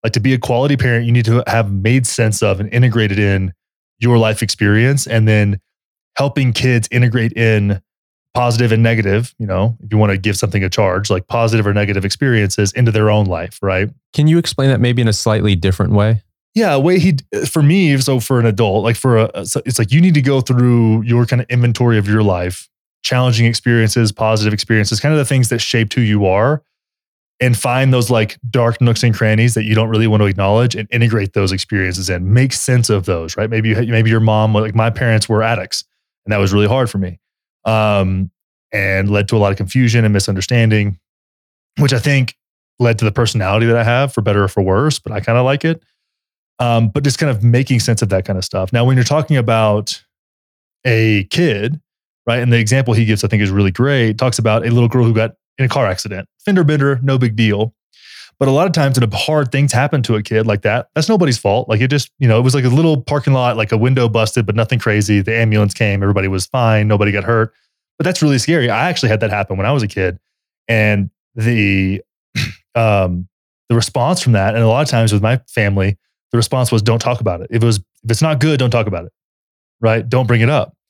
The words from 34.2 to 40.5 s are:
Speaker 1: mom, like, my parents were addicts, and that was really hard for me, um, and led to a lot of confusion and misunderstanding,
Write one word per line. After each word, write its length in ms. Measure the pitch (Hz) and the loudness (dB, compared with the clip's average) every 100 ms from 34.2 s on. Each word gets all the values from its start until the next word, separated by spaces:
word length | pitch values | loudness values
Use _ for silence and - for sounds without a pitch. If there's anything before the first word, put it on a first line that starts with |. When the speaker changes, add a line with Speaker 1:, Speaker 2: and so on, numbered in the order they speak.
Speaker 1:
mom, 340 | 110 107 107 | 2 2 2
like, 200 | 107 110 | 0 0
my 160 | 104 113 | -2 -2
parents 380 | 110 120 110 - | -2 0 0 0
were 140 | 107 | -2
addicts, 420 | 110 113 - - - _ _ _ - | 0 -2 -6 -10 -12 _ _ _ -6
and 60 | |
that 60 | 104 | -2
was 140 | 98 | 0
really 160 | 101 104 | 2 2
hard 220 | 131 120 | 0 -2
for 80 | 101 | -4
me, 200 | 92 90 _ _ _ _ - | -6 -10 _ _ _ _ -2
um, 640 | 110 107 101 95 95 92 _ _ _ _ | 0 2 0 0 -2 -4 _ _ _ _
and 380 | 104 98 95 101 | -4 -2 -2 0
led 180 | 104 104 | 0 0
to 80 | 113 | 0
a 20 | |
lot 140 | 101 | 0
of 60 | 95 | -2
confusion 460 | 92 131 123 120 | -2 0 2 2
and 80 | 110 | 2
misunderstanding, 840 | 101 - 95 - | 0 0 -4 -2